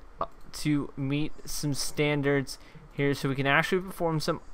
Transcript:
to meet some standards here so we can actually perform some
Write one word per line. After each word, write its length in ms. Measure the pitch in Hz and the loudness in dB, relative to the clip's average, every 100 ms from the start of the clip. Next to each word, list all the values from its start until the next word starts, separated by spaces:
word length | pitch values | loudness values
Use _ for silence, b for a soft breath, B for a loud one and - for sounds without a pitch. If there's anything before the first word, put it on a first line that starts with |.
| - - - - - | -8 -8 -8 -8 -12
to 400 | - 151 147 127 - | -4 0 0 0 -4
meet 340 | 135 143 - - | -2 0 -2 -4
some 300 | - - 147 | -4 -2 -2
standards 840 | 135 - - 147 147 139 143 131 - B B B | -2 -2 0 2 2 4 2 0 -6 B B B
here 220 | - 143 | 0 0
so 140 | 139 139 | 2 0
we 60 | |
can 120 | 135 139 | 0 4
actually 360 | 143 180 190 | 6 6 2
perform 360 | 190 - 170 160 | 0 -2 0 0
some 220 | 160 160 - | 0 -2 4